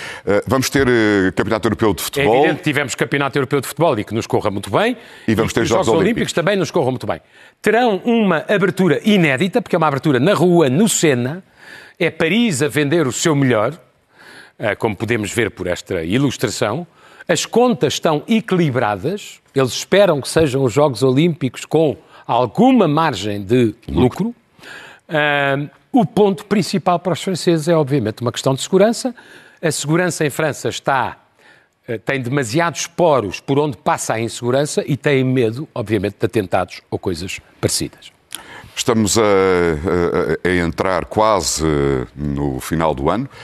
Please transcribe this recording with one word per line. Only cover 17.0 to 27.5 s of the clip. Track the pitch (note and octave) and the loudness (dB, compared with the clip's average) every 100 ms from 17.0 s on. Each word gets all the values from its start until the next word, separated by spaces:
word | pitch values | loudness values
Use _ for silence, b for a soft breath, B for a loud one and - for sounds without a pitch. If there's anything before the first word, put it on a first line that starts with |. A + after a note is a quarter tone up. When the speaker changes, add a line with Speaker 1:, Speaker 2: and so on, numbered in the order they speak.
| B B - | B B -4
Speaker 2:
As | E3 - | -4 0
contas | A3+ B3 G#3+ C#3+ | 2 2 2 -2
estão | - E3+ D3 - | 0 0 0 0
equilibradas. | A3 - F#3 D#3+ B2 A2 G2+ A2+ G#2 - - _ | 0 2 0 2 0 -2 -2 -4 -8 -10 -20 _
Eles | C3+ C3 | -2 0
esperam | - - F#3 G3+ C#3+ | -2 2 4 4 2
que | - | 0
sejam | E3+ D#3 C3+ | 0 2 2
os | C3 | 0
Jogos | G#2+ D3+ A2+ | 2 2 2
Olímpicos | C3 B2+ F3 D3 C3 - | 2 4 2 0 -6 -6
com | - D#3 D#3 G2+ B B - | -2 0 2 -2 B B -2
alguma | B2 B2 - B3 C4 E3+ | 0 0 4 4 6 4
margem | D3 D#3+ G#2+ G#2 G2+ | 2 0 -2 -4 -6
de | G2 B2+ A#2 - - | 0 2 2 -2 -4
lucro. | - B2 - A3 - _ B B B B B - | 0 2 0 -6 -8 _ B B B B B -6
Ahm, | D#3 D3 C#3+ C#3 C#3 C#3+ - _ | -2 0 0 0 -2 -4 -12 _
o | C4+ | 0
ponto | F3+ - G#3 G3 | 2 2 2 0
principal | - G#3+ D#3 G3 - E3+ | -2 -2 0 -2 0 0
para | F#3 | -2
os | D#3 | -4
franceses | - F3+ F3+ | -4 -2 0